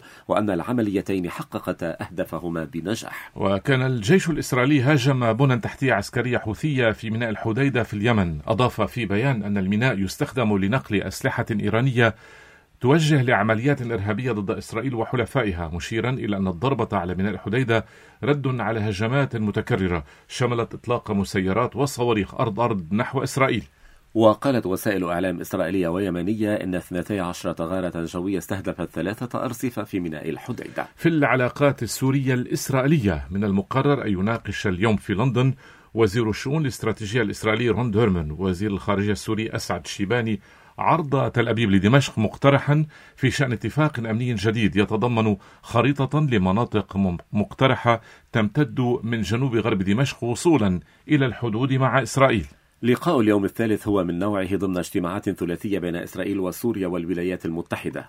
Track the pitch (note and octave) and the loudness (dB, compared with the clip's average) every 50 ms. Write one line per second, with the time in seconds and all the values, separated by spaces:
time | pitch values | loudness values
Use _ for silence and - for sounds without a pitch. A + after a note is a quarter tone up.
0 | - - - - - - F2+ F#2+ G#2+ G2+ F#2 E2+ D#2+ G#2 B2 A#2+ A2 G#2 F#2+ G2 | -8 -14 -20 -14 -4 0 0 2 2 0 0 -2 -2 -2 -2 0 0 0 0 -2
1 | - - G2 F#2+ F2 E2+ - - E3 - - G2+ - F#2 F2 - F2+ E2 - - | -2 -2 -2 -2 -2 -4 -6 -10 -10 -8 -10 -6 -6 -6 -6 -4 -6 -6 -6 -8
2 | A2+ - F2+ E2 F#2 - - D#2+ E2+ F2 E2 E2 D#2+ C#2 C2+ E2 D#2 F#2 A#2 A2+ | -10 -8 -6 -6 -6 -6 -6 -8 -6 -6 -4 -4 -6 -6 -8 -6 -4 -4 -4 -4
3 | - - - - - - - - F#2 F#2+ G2 F#2+ - - C3+ B2+ B2+ C3 B2+ A#2+ | -6 -10 -12 -14 -16 -14 -6 -2 0 0 0 0 0 0 2 2 2 0 -2 0
4 | G2 G#2 F3+ F#3+ - E3 D#3 C#3 - - C#3 B2+ B2 C#3 D3+ C#3 A#2+ C#3 D#3 C3 | 4 4 4 4 4 2 -2 -2 -2 0 0 2 4 4 4 4 4 4 4 4
5 | A#2 C#3+ C#3 B2+ B2 A2+ A2 A2+ C#3+ C3+ B2+ A#2 - A2 - - C#3 C3 A2+ G2 | 4 2 2 2 2 2 2 4 4 4 4 2 -2 -4 -4 -2 0 2 2 2
6 | G2 - - B2 A#2+ B2+ A#2+ G#2+ - G#2+ G2+ - - D#3 C#3+ B2+ A#2+ A2 G#2 - | 0 -2 -2 -2 -2 0 -2 -2 -2 -4 -4 -4 -2 -2 0 2 2 2 0 0
7 | - A2+ A2 A2+ A#2+ A2+ G#2 - - A2+ G#2+ A#2 C#3 C#3 - B2+ A2 - - G#2 | -4 -6 -4 -2 -2 -4 -4 -4 -4 -2 0 2 0 2 2 0 0 -2 -2 0
8 | G2+ A#2+ A#2+ G#2+ F#2 E2+ D#2+ D2+ - - A2+ G2 B2+ A#2 - - G#2 F#2+ - B2 | 2 2 4 4 2 2 -2 -4 -2 -2 0 2 2 0 0 -2 -2 -2 -2 -4
9 | A2+ F2+ G2 G#2 B2+ C#3+ C3 A2 G2 G#2 G2+ G2+ F#2 F#2+ G#2 G#2+ B2 C3 A2+ G2 | -4 -2 0 0 0 0 0 -2 -2 -2 -2 0 0 0 2 2 2 0 0 0
10 | G2 F#2 - - D3 - - C3+ A#2 G#2+ G#2 G2 G2 G2 G#2 C3+ - - G#2+ F#2+ | -2 -4 -2 -4 -6 -4 -2 -2 0 2 2 2 2 0 0 -2 -2 0 -2 -2
11 | - F#2 - - - C3+ - - A2+ - A2+ G#2 G2+ G#2 G2+ A2+ B2+ C3+ A2+ A#2+ | -2 -2 -6 -4 -4 -2 -2 -2 -2 -2 -2 -2 0 0 2 2 2 2 4 4
12 | A#2 A2 - - - - - - - - - - _ _ _ _ - B2 D3 E3+ | 4 2 2 -2 -10 -20 -20 -20 -20 -20 -20 -20 _ _ _ _ 2 4 4 4
13 | D#3 D3 D#3 C#3 B2 B2+ A#2+ G2 G#2 A2+ A2 G#2+ A#2+ C#3+ C#3+ C3 A#2+ A#2 A#2 G#2 | 4 4 4 4 4 4 4 4 4 2 2 2 2 0 0 0 -2 -4 -4 -2
14 | G2 G#2 G#2+ G#2 B2 B2+ A2 G#2 G2+ F#2+ G#2+ G2+ - - G#2+ A2+ A#2 C3+ B2 A2 | -2 -2 -2 -2 -2 -2 -2 -2 -2 -4 -4 -6 -8 -8 -6 -6 -4 -4 -2 -2
15 | A2+ - - B2 A2+ - - C#3 A#2 G#2 F2 E2+ E2+ D#2 E2 E2+ - - A#2 A2+ | -2 0 0 -2 -2 0 0 0 0 0 -2 -2 -4 -4 -6 -6 -6 -4 -4 -2
16 | G#2 B2 C3 B2+ A#2 G#2 G2+ F#2+ G2 F#2+ F2 E2 A2 C3+ A#2+ A2+ A2 - G#2+ G2 | -2 -2 -2 -2 -2 -2 -2 0 0 -2 -2 -2 0 0 0 0 0 -2 -2 -2
17 | F2 F2+ F2+ F2+ F#2+ G#2+ F#2+ - - G2+ G#2+ B2+ C3+ A2+ A2+ A2 - - - - | -2 -2 -2 -2 -2 -2 -4 -4 -6 -4 -2 -2 0 2 0 0 0 -4 -12 -20
18 | - - - _ - B2+ D3 C#3+ C3 C3+ B2+ A#2+ G#2+ G#2 A#2 A2+ G#2 A2 G2+ F#2 | -20 -20 -14 _ -2 -2 0 0 -2 -2 -4 -2 -2 -2 -2 -2 -2 -2 -2 -2
19 | A2+ A2+ C3 C#3+ C3+ C3 - A2+ G#2+ G#2 G2 A2+ G#2+ - B2 G2 F#2+ F2+ F2 E2 | -2 0 0 0 0 0 -2 -2 -2 -2 -2 -2 -2 0 0 2 2 0 0 -2
20 | C#2+ - - - _ - - - B2+ A#2+ B2 A#2 A2+ - - - - A#2 A#2+ A2+ | -4 -8 -16 -20 _ -12 -4 -2 0 0 0 0 -2 -4 -6 -8 -4 -2 -2 -2
21 | - - G#2 G2 G2 - - G2+ F#2 F#2+ F#2 A2 B2 - - - C#3+ C3+ - A#2+ | -2 -2 -2 -2 0 0 0 0 0 2 2 0 0 0 0 -2 -2 -2 -2 0
22 | B2 A#2+ A2+ G#2+ F#2 - - - - A2+ G2 G#2+ A#2+ A#2+ A2 F#2+ E2 D#2 G2+ G#2+ | 0 2 2 2 0 -2 -2 -2 -2 -2 0 0 0 0 0 -2 -4 -2 -2 -2
23 | B2 - - C3+ B2 C3 - B2+ C3+ C3 B2+ G#2 - - _ _ - - - _ | -2 -2 -2 -4 -4 -2 0 0 2 2 0 -2 -4 -8 _ _ -20 -20 -20 _
24 | _ _ - A2 A2+ G#2+ G#2+ - - C#3 B2+ A#2 - F#2 F#2+ F2+ - A2+ G2+ F#2 | _ _ 2 6 6 6 6 4 2 0 0 0 0 -2 -4 -2 -2 -2 0 0
25 | F#2 E2+ F2 E2+ F#2 F#2 F2 F2 F2+ - - F#2 F2 E2 F#2 F#2+ F2+ E2 E2+ F#2+ | 0 0 0 0 0 -2 -2 -4 -6 -6 -4 -2 -2 0 0 0 0 2 0 0
26 | G2+ F#2+ F2 F2 E2+ F#2+ A2 G#2+ A2 G#2 G#2 - - F#2 F2+ F2 - - F2+ F2 | 0 0 -2 -2 -2 -2 -2 0 0 0 0 -2 -2 -2 -4 -4 -4 -4 -4 -4
27 | E2 - G#2 G2 F2 F2 F2 - - F2+ E2 - E2+ D#2+ F#2 F#2+ F#2 E2+ D#2+ E2+ | -2 -2 -2 -2 -2 -4 -6 -4 -6 -6 -4 -4 -4 -4 -2 -2 -2 -4 -4 -4
28 | E2 D#2 E2+ F2 F2 G2+ G2 F2 - - G#2 G2 E2 A2+ - - E2+ - - E2+ | -6 -6 -6 -4 -2 -2 -2 -2 -4 -4 -6 -4 -4 -6 -6 -6 -8 -6 -6 -4
29 | D#2+ F#2 A2 - A#2+ A#2 - A#2+ - B2 A#2 - - B2 - A2 G#2 - - F#2+ | -4 -4 -4 -6 -8 -8 -6 -6 -6 -6 -6 -6 -6 -6 -6 -6 -8 -6 -6 -4
30 | F2 E2 D2+ D2+ - D#2+ C#2+ C2 - - A#2 - - - - - - - - - | -4 -4 -6 -6 -8 -8 -8 -8 -8 -10 -10 -10 -12 -10 -8 -8 -10 -10 -8 -2
31 | - E3+ E3 D3+ C#3+ A#2 B2 B2+ B2+ A#2+ - - C#3+ C#3+ - - A#2+ G#2+ - - | 0 0 2 2 2 2 2 2 2 0 0 2 2 2 2 0 -4 -8 -6 -2
32 | C3+ C3 C3 C#3+ C3 C3 B2+ B2 B2 - - D3+ - - C3 C3 B2+ D3+ E3 D3+ | -2 0 0 0 0 0 0 0 -2 -4 -4 -4 -2 -2 0 0 2 4 4 4
33 | G2+ G2 E2 D2 C#2 C#2+ F2+ G2 G#2+ G#2 F#2+ G2 F#2+ - - C3 C#3 C#3+ C#3+ - | 4 2 0 0 -4 -4 -4 -2 0 2 2 0 0 0 0 2 2 2 2 2
34 | - G#2+ G2 F2+ F#2+ G#2+ A#2 A2+ - G#2 G2 - - G#2+ F2+ E2+ G#2 A2+ G#2+ G2 | 0 -2 0 0 0 0 -2 -2 -6 -8 -6 -2 -2 -2 0 2 2 2 2 2
35 | - - G2+ F2+ A#2+ C3+ G#2+ B2 C3 C3+ C3 - - - - - - _ - A2 | 0 -2 0 0 0 2 2 4 2 2 2 -2 -8 -20 -20 -20 -20 _ 2 2
36 | A2+ G#2 F#2+ A#2+ A#2 A2 G2+ - - C3 C#3+ D#3+ D3+ C3 - - - A2 G2+ - | 2 4 4 2 0 0 -2 -2 -4 -2 -2 -2 -2 -2 -4 -4 -4 -4 -4 -4
37 | A2 G2 A#2 B2+ A2 G2 G2 - - A2 G#2+ A2+ A#2+ A#2 G2+ G2+ B2 A#2+ F#2+ G#2 | -6 -2 0 0 0 0 -2 -2 -2 0 0 2 2 2 2 2 0 0 2 4
38 | A#2+ G#2 F#2 F2 D#2 D2+ D2+ D#2 F#2+ F#2+ F2+ E2+ G#2 G#2+ G2+ F#2 - G#2 G2+ G2 | 4 4 4 2 0 -2 -4 -2 0 0 0 0 -2 -2 -2 -2 -2 0 0 0
39 | G2+ G#2 G2+ - - - A2 G#2 A2 - - G#2+ - - F#2 E2+ - - - - | 0 0 -2 -2 -2 -4 -2 -2 -4 -4 -6 -6 -4 -4 -6 -6 -6 -10 -6 -4
40 | G2+ F#2 A#2 B2 A2+ A2+ G#2+ - - - - - - - _ - - G#2+ D3+ E3 | -2 0 0 0 0 -2 -4 -4 -6 -12 -20 -20 -20 -20 _ -4 0 2 2 2
41 | E3 C#3 C#3 C3+ B2+ A2+ - A#2+ A#2 A#2 A2 A2+ A#2 G2+ F#2+ F#2+ F2 G#2 C3 C#3+ | 0 0 0 0 0 0 0 0 0 2 2 2 2 4 4 4 6 6 6 4
42 | C3+ - - A2+ G#2+ - - - - C#3 C#3 C3+ - C#3 D3 D#3 D#3 D#3 - - | 4 2 0 0 0 0 0 2 4 6 6 6 4 2 2 2 0 -2 -6 -14
43 | - - _ - - B2+ - - C#3 B2 A#2 G#2 - G#2+ - D3 D#3 D3 - A#2+ | -20 -20 _ -2 0 0 2 0 0 0 -2 -2 -4 -2 0 2 2 2 0 -2
44 | A2+ A2+ G#2+ A2+ B2+ B2 A#2+ G#2 F#2 A2+ G#2 A#2 A2 F#2+ D#2 G2 G#2 - G#2+ G#2+ | -4 -2 -2 0 0 -2 -2 0 0 0 2 2 2 2 4 2 2 2 2 0
45 | G2 A#2+ A#2+ A2+ A2 A2 G2+ F#2+ - - - _ - - - A#2 A2+ C3 C#3+ C3+ | 2 2 2 2 2 2 2 0 -4 -12 -20 _ -8 0 2 2 4 4 2 2
46 | C3+ C3+ - D3+ D#3 C3+ B2 G2+ F#2 F#2 F#2 A2+ A#2+ - - G#2+ F#2+ - - G2 | 0 0 2 2 2 2 2 4 4 4 2 2 0 0 0 -2 -2 -2 0 0
47 | G2 F#2 F2 D#2+ - _ - G#2 G2 - - - C3+ C3 B2 - - A#2 A#2 A2 | 0 0 0 -4 -6 _ -2 -2 -2 -2 0 2 2 2 2 2 2 2 2 2
48 | - - - - _ _ - A#2 A2 G#2 - D3 D3+ A2+ G#2 C3+ B2 A#2+ A#2+ - | -2 -8 -20 -20 _ _ -2 0 0 2 2 0 0 0 0 0 0 0 0 0
49 | - A2+ A#2+ A2+ G#2 F2 A2 A#2+ C3+ C3+ A2+ A2+ - A#2 A2 F#2+ F#2 F#2+ G2+ A#2 | -2 -2 -2 -2 -2 -2 0 0 0 2 2 2 2 2 0 2 2 2 2 2
50 | C#3 C3+ - - F3+ F3 A#2+ - - F3 D#3+ B2+ G#2 G2 F2+ E2 - - _ _ | 2 0 -2 -4 -4 -4 -2 2 4 4 4 6 4 2 2 0 -4 -10 _ _
51 | _ - D3+ C#3 C#3 B2 G2+ - B2 A#2 G2+ A2+ C3+ B2+ C3+ C3 C3 B2+ A#2 C3+ | _ 0 2 2 2 0 -2 -4 -4 -4 -2 -2 0 0 2 2 2 2 2 0
52 | A#2+ A2 - C3+ C3+ C3 A#2+ G2+ D2+ - - _ _ _ _ _ - A#2 B2 - | 0 0 2 4 4 4 4 2 -2 -4 -10 _ _ _ _ _ 2 2 2 2
53 | - F3 E3+ B2+ A2 G#2+ G#2 G2+ G2 F#2 - - A#2 A2+ G#2 G2 - G#2+ G2+ G2 | 2 2 2 4 6 6 4 4 2 0 0 -2 0 0 0 0 0 0 0 2
54 | F2 F2 E2+ E2+ F#2+ G#2+ G#2 G2 F#2+ F2+ G2 F2 G2 F#2+ F#2 F2 F2 - - G2+ | 0 0 -2 -2 -2 -2 -2 -2 -2 -2 -2 -2 -2 -2 -2 -2 -4 -4 -4 -4
55 | F2+ E2+ F#2 G2+ - G2+ F2+ - F#2 E2+ E2+ E2 - G#2+ G2 F2+ F2 F2 E2+ F2 | -2 -2 -4 -4 -4 -4 -4 -2 -4 -4 -4 -4 -4 -4 -4 -2 -2 -4 -4 -6
56 | G2 - - F#2+ F#2 F#2+ G2 G2 F#2 F2+ F2 - - A#2 G#2+ G2+ F#2 F2 F2+ F2+ | -8 -8 -8 -6 -4 -4 -2 -2 -2 -4 -4 -2 -2 -2 -2 -2 -2 -2 -4 -4
57 | E2+ E2 F#2 F2 F2 F#2 F2+ F2 - E2+ E2 E2+ E2 - E2 - - D#2+ C2+ D2 | -4 -4 -4 -2 -2 -2 -4 -4 -4 -6 -6 -6 -6 -6 -8 -6 -6 -8 -8 -8
58 | C#2 | -10